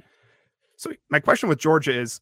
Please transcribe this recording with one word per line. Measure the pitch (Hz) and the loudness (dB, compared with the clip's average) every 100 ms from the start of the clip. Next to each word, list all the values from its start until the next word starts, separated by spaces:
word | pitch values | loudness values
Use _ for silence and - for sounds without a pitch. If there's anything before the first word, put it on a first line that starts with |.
| - _ _ _ _ _ _ _ | -20 _ _ _ _ _ _ _
So | - - _ | -14 -14 _
my | 147 | -2
question | - 233 220 | 0 0 0
with | 147 | 0
Georgia | 156 160 143 123 | 2 2 2 -2
is, | 120 - | -4 -10